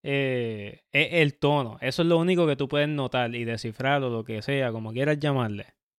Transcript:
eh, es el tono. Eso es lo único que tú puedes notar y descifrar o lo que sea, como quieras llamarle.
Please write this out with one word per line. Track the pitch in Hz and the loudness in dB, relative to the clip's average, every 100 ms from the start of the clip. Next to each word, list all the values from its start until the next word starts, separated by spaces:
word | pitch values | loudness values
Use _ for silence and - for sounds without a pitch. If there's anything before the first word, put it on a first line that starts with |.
eh, | 139 139 135 127 117 107 101 - _ | -4 -2 0 0 -2 -6 -10 -14 _
es | 139 151 | 0 2
el | 170 151 - | 4 2 4
tono. | 143 147 120 - | 2 2 0 -4
Eso | 127 127 | -6 0
es | 170 | 2
lo | 170 | 4
único | 170 180 165 | 4 2 2
que | 135 | 2
tú | 135 | 0
puedes | 147 147 | 0 0
notar | 151 131 131 120 | 0 -2 0 -2
y | 120 | -2
descifrar | 117 113 117 107 131 143 | -6 -4 -6 -4 0 0
o | 127 | 0
lo | 117 | -4
que | 110 110 | -4 -8
sea, | 107 139 127 | -2 -2 -2
como | 113 110 | -4 -6
quieras | 117 143 151 | -2 0 0
llamarle. | 147 139 117 101 - _ _ | 2 0 0 -4 -10 _ _